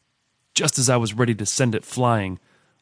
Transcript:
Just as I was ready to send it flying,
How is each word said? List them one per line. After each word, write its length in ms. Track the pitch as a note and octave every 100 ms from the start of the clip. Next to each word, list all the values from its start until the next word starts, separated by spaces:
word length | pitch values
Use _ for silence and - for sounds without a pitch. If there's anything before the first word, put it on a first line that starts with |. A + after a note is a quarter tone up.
| _ _ _ _ _
Just 240 | - D#3+ -
as 120 | B2
I 80 | B2
was 180 | A2 A2
ready 200 | A#2+ G#2+
to 100 | G2+
send 300 | - B2+ G#2+
it 80 |
flying, 560 | - B2 B2 A2+ F#2+ F#2 _ _ _ _